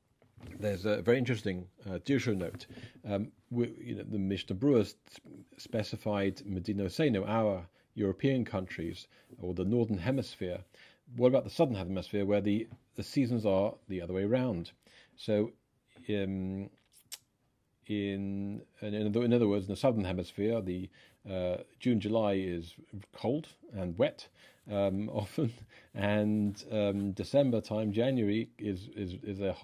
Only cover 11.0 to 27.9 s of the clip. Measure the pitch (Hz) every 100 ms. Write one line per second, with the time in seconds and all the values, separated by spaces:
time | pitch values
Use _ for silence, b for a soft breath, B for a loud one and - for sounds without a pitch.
11 | B 120 123 131 - - 151 101 90 95
12 | - 101 98 104 104 107 113 - _ -
13 | - 143 120 120 104 95 104 - - 92
14 | 85 92 101 127 127 87 82 - _ B
15 | B B - 104 110 - _ _ _ -
16 | - 104 98 95 95 95 98 _ _ -
17 | - - _ _ _ _ _ _ - 104
18 | 101 98 98 98 101 107 - - 107 104
19 | 107 113 120 120 107 101 95 95 135 110
20 | 92 92 87 - 104 117 92 90 98 B
21 | B B 101 92 90 90 - - 127 110
22 | 104 113 104 98 92 87 82 - - 98
23 | - - 113 147 - - 339 104 90 87
24 | 143 - - _ B B B 104 98 95
25 | 107 107 101 - 127 - - B B 101
26 | 101 107 107 107 104 101 - 107 101 101
27 | 101 95 - 139 139 113 - 107 107